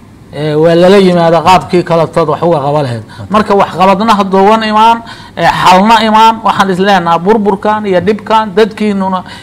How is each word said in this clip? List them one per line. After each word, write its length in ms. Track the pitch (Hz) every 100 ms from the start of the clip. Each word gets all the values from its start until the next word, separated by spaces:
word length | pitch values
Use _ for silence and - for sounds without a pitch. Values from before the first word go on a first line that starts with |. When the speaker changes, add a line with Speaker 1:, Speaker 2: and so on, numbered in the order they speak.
| - - -
Speaker 1:
eh, 220 | 139 151 151
waa 200 | 165 170
lala 220 | 180 202
yimaada 440 | 185 175 165 165
qaabkii 420 | 160 180 139 180
kale 240 | 170 170 156
tood 220 | 170 156
wax 120 | 127
uga 180 | 165 160
qaba 220 | 139 147
lahayd. 200 | 135 117
Speaker 2:
Waa 120 | 107 -
tahay. 120 | 101
Speaker 1:
Marka 260 | 208 208 202
wax 140 | - 156
qabadna 360 | 190 185 226 202
hadduu 280 | 196 190 196
wan 140 | 220
imaan, 340 | 220 214 226 233 - - - -
eh, 100 | 165
xalna 480 | 147 165 185 208 226
imaan, 320 | 220 214 226 220
waxaan 260 | 202 - 190
is 80 | 180
leenahay 400 | 196 196 170 170
burburkan 640 | 180 220 202 196 214 214 208
iyo 140 | 180
dhibkan 520 | 175 214 - 220 220 180
dadkiinnuna 680 | 220 - 214 196 190 185 - -